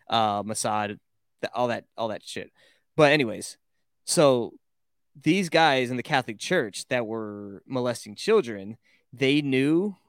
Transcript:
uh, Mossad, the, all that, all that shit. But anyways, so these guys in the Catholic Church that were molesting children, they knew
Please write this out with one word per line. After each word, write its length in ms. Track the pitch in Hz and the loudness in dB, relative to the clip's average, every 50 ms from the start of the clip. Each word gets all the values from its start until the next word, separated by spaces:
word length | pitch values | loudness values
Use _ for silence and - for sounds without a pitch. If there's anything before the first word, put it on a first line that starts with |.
| _ - | _ -2
uh, 340 | 113 117 110 107 101 104 98 | 0 2 2 2 0 -2 -4
Mossad, 560 | 107 110 - - 117 107 107 104 101 104 - _ _ _ _ _ _ _ _ | -6 -6 -4 -2 -2 -2 -2 -2 -4 -6 -10 _ _ _ _ _ _ _ _
the, 120 | - - - | -10 -8 -4
all 140 | 113 123 120 | -2 -2 -2
that, 160 | 113 98 - _ _ - | -2 -6 -8 _ _ -8
all 120 | 117 110 | -6 -6
that 140 | 104 - - | -6 -8 -12
shit. 280 | - - - - - _ _ _ _ _ _ _ _ _ | -12 -12 -12 -12 -14 _ _ _ _ _ _ _ _ _
But 160 | 156 156 139 | 4 6 6
anyways, 460 | 147 156 135 110 101 92 92 - - _ _ _ _ _ _ _ _ _ _ | 6 4 2 0 -4 -8 -12 -14 -16 _ _ _ _ _ _ _ _ _ _
so 480 | - - 175 151 139 131 120 113 90 - - _ _ _ _ _ _ _ _ _ _ _ 143 | -2 2 4 6 6 6 4 0 -4 -8 -16 _ _ _ _ _ _ _ _ _ _ _ -4
these 300 | - 156 170 196 190 160 | 0 2 2 2 0 0
guys 400 | 156 160 160 156 139 131 127 120 | 2 4 4 4 4 2 0 -2
in 80 | 127 123 | -4 -6
the 60 | 117 | -4
Catholic 360 | - 151 135 123 - 107 - | -2 -2 -2 -2 -4 -10 -12
Church 480 | - - 180 175 127 104 - - - - | -6 -2 -2 -2 -2 -4 -8 -12 -6 -4
that 180 | 131 123 117 107 | -4 -4 -2 -4
were 560 | 113 113 107 104 104 104 104 101 98 90 - | -6 -8 -8 -8 -10 -12 -12 -12 -14 -16 -14
molesting 500 | - 135 127 123 123 117 - - 110 104 | -6 -6 -4 -2 -2 -4 -6 -10 -14 -14
children, 640 | - - - 220 214 151 117 107 98 95 101 117 - _ _ _ _ _ _ - | -8 0 2 2 2 2 0 -6 -10 -12 -12 -14 -16 _ _ _ _ _ _ -6
they 280 | 117 139 135 143 151 | 0 2 2 2 2
knew 540 | 147 139 131 131 135 147 160 170 196 208 185 - _ | 2 2 2 2 2 2 2 2 0 -2 -6 -10 _